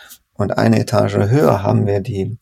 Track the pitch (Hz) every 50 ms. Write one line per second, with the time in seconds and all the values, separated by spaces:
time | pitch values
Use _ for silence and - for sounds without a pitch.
0 | - - - - _ _ _ - 101 98 - 107 107 113 113 110 110 - 107 104
1 | 107 104 98 104 104 101 123 143 165 147 117 98 95 107 110 110 107 101 101 101
2 | 95 - 101 98 92 104 113 -